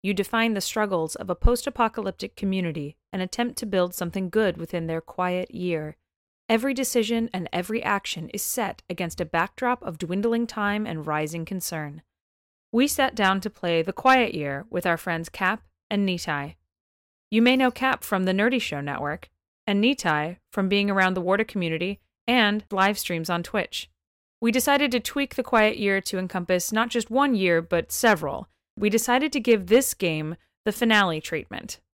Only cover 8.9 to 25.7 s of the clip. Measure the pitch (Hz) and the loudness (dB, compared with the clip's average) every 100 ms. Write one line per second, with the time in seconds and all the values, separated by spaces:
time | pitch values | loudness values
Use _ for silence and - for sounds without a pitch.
8.9 | 175 175 - 175 170 180 - 247 247 - | -6 -6 -4 -2 0 -2 -2 -2 0 -4
9.9 | 160 160 185 226 233 233 - 202 208 214 | -6 -4 -2 0 0 -2 -2 -2 -2 -4
10.9 | 160 156 151 151 170 165 190 - 165 147 | -6 -2 -2 -2 -6 -6 -6 -6 -6 -8
11.9 | 156 _ _ _ _ _ _ _ 226 285 | -12 _ _ _ _ _ _ _ 2 2
12.9 | - 269 - 196 190 196 - 175 165 165 | 2 0 2 2 2 -2 -6 0 0 0
13.9 | - 262 262 233 - 143 139 202 - 175 | 0 4 4 4 -2 -4 -6 -4 -2 0
14.9 | 165 - 165 165 - 185 220 _ _ _ | 0 -2 -4 -6 -2 -2 -2 _ _ _
15.9 | 202 196 175 - 147 143 - _ _ _ | 0 0 -2 -4 -6 -6 -14 _ _ _
16.9 | _ _ _ _ 220 233 254 254 247 262 | _ _ _ _ 4 6 6 4 2 0
17.9 | - - 190 185 190 220 247 - 143 143 | 0 -2 0 2 2 2 0 -4 -6 -6
18.9 | 143 143 156 - _ _ _ - 202 226 | -6 -6 -8 -12 _ _ _ -2 2 2
19.9 | 277 180 151 156 180 _ - 190 202 202 | 2 0 0 -2 -8 _ -2 0 2 2
20.9 | 196 185 185 175 196 220 202 170 160 180 | 2 2 2 0 0 0 -2 -2 -2 -4
21.9 | 202 _ _ - 247 214 208 - 196 196 | -6 _ _ 0 4 4 2 -4 2 2
22.9 | 202 - 170 165 175 170 220 - - - | 2 -4 -4 -2 -4 -2 -4 -4 -8 -12
23.9 | _ _ _ _ _ 233 240 262 277 285 | _ _ _ _ _ 0 2 4 4 4
24.9 | 240 - 285 285 - 247 226 214 | 0 -2 -4 -4 -4 0 4 4